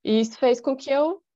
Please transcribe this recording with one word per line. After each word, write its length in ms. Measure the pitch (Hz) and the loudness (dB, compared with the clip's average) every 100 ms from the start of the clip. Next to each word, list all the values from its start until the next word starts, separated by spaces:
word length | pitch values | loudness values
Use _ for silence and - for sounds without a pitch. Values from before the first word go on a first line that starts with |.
e 160 | - 220 | 0 0
isso 180 | 226 - | 0 0
fez 220 | 254 - | 0 0
com 160 | 277 269 | -2 -6
que 140 | 285 | -2
eu 300 | 277 311 392 _ | 0 0 -4 _